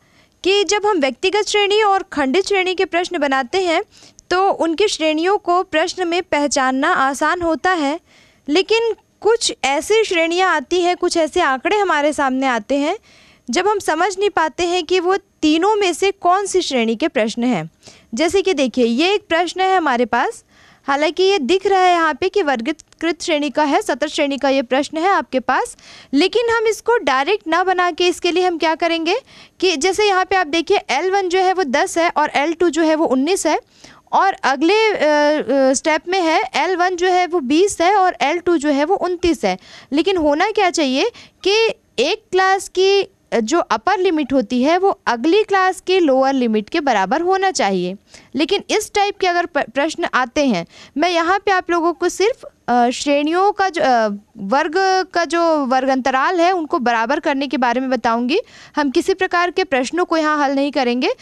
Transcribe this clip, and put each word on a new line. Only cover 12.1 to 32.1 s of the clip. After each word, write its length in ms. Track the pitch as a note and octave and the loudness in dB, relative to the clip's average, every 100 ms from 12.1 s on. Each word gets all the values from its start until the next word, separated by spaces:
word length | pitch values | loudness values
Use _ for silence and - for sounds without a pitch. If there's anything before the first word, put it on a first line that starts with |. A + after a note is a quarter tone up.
सामने 340 | D4+ C#4 C4 C4+ | 0 -2 0 0
आते 300 | A#3+ G#3 C#4 | -2 -2 -2
हैं 200 | D4 G#4 - _ _ _ - | -2 -4 -10 _ _ _ -6
जब 180 | A#3+ F#4 | -2 0
हम 120 | G#4 | 0
समझ 380 | - D#4+ F#4+ F#4 | -2 0 -2 0
नहीं 100 | G4+ | -2
पाते 360 | F4+ D#4+ D4 F4 | 0 -2 -2 -2
हैं 160 | F4+ D#4+ | -2 0
कि 140 | F#4 | 0
वो 180 | F4 G4 - _ | 0 -2 -4 _
तीनों 340 | D#4 D#4+ F#4+ G#4+ | 0 2 2 2
में 180 | G4 | 0
से 180 | E4 G4 | 0 -2
कौन 340 | - F4 F#4 G4+ | 0 0 0 0
सी 160 | F#4 | -2
श्रेणी 340 | E4 C4 A3+ A3+ | 0 0 0 0
के 120 | D#4+ | -2
प्रश्न 360 | B3+ A3 A3+ | 0 -2 -2
हैं। 260 | A#3+ G3+ D#3 - - - _ | -2 -2 -4 -12 -20 -20 _
जैसे 280 | A3+ E4 F4+ | -2 0 2
कि 120 | F4 | 0
देखिए, 320 | D4 C4 B3+ A#3 | 0 0 2 0
ये 280 | A#3 E4+ | 2 0
एक 140 | G4+ - | 0 0
प्रश्न 340 | E4 F4 F4+ | -2 -2 -2
है 160 | F#4+ F#4+ | 0 2
हमारे 280 | D4+ A#3+ B3 | 2 0 0
पास, 380 | A#3 E4+ - - _ - _ | 0 -2 -6 -16 _ -20 _
हालांकि 400 | - C#4 D#4 D#4+ | -4 0 0 2
ये 160 | F#4+ G4 | 2 2
दिख 260 | B3 F#4+ G4+ | 2 0 2
रहा 120 | F#4+ | 2
है 120 | F#4 | 4
यहाँ 220 | F4 D#4+ | 4 0
पे 160 | D4+ F#4 | 0 -2
कि 120 | G#4 | 0
वर्गीकृत 800 | D#4 C4 A#3 D#4+ - - D#4+ E4 | 0 0 -4 -8 -12 -6 -6 -4
श्रेणी 280 | - D4+ D4 | -2 -2 -2
का 140 | C4+ | 0
है, 180 | D4+ D#4+ | 0 0
सतत 260 | G#4 C#4+ D4+ | -2 -4 -4
श्रेणी 300 | - C#4+ C#4 | -2 -2 0
का 120 | C#4 | 0
ये 120 | C4+ | 0
प्रश्न 360 | A#3+ C4 C#4 D#4 | 0 -2 -2 -2
है 120 | F4+ | 0
आपके 300 | F#4 C4+ C4 | 0 0 -4
पास, 360 | - C#4 A#4+ - - - - | -2 -2 -4 -8 -20 -20 -4
लेकिन 360 | C4+ F#4 A4 A#4 | 0 2 2 0
हम 180 | A#4 A4+ | 0 0
इसको 300 | G#4 - A#4 | -2 0 0
डायरेक्ट 500 | C#4+ C4 C#4+ G#4 - | 2 0 0 -2 0
ना 160 | E4 | 0
बना 280 | F#4 F#4 F4+ | 0 0 0
के 160 | E4 F4+ | 0 0
इसके 240 | - F4+ | 0 -2
लिए 160 | E4+ F#4 | 0 0
हम 100 | E4 | 0
क्या 180 | D#4+ D#4+ | -2 0
करेंगे 440 | E4+ E4 D#4+ G#4+ - - - - | -2 -2 -2 -2 -4 -18 -20 -4
कि 160 | F4+ D#4+ | -2 0
जैसे 300 | F#4 F#4 G#4+ | 0 0 2
यहाँ 180 | F#4 F#4 | 2 0
पे 100 | F#4+ | 0
आप 120 | E4+ | 0
देखिए 300 | E4 D#4 G4+ - | -2 0 0 0
एल 220 | B3+ F4+ | -2 0
वन 180 | G4 F#4 | 0 0
जो 100 | F4+ | 0
है 140 | F#4 | 2
वो 100 | F4+ | 0
दस 340 | D#4+ C4+ F#4 - | 0 0 -2 0
है 120 | |
और 220 | E4 | -2